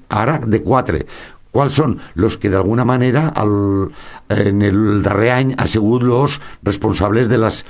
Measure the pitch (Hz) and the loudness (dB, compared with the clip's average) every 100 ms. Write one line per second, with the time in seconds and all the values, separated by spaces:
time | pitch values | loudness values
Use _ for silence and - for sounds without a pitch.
0 | - 104 113 156 117 110 - 127 123 80 | -6 -2 -2 -2 0 -2 2 0 0 -4
1 | - - - - - 113 139 - 151 - | -6 -12 -20 -20 -6 -2 0 2 0 -2
2 | - - 107 - 101 95 95 117 123 127 | -6 -2 0 0 -2 0 0 0 0 2
3 | 123 139 156 - 104 101 101 98 98 - | 2 2 0 0 0 0 0 0 -2 -6
4 | - - - 104 104 101 101 98 107 104 | -20 -20 -4 0 2 2 2 2 2 2
5 | 98 98 113 127 131 131 107 110 104 123 | 2 2 2 2 0 0 -2 0 2 2
6 | 120 120 147 - - - 101 101 107 90 | 2 2 0 -2 -12 -6 -4 -2 -2 0
7 | 104 107 120 113 110 - - | 0 2 2 2 0 -2 -12